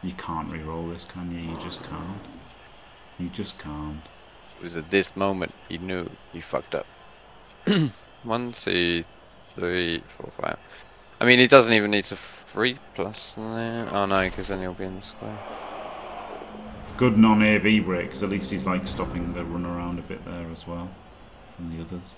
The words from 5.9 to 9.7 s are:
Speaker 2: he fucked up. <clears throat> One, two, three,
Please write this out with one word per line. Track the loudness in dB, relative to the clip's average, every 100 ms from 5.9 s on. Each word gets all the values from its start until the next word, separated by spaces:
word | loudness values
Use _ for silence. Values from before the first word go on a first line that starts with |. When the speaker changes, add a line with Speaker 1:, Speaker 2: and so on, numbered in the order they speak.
| -6 -6 -12 -16
Speaker 2:
he | -14
fucked | -6 -6 -4 -8
up. | -8 -18 -20 -20 -20 -20 -20 -8 0
<clears throat> | 2 2 -2 -20 -16
One, | -4 -2 -2
two, | -4 0 2 4 2 -2 -14 -20 -20 -18 -6
three, | -2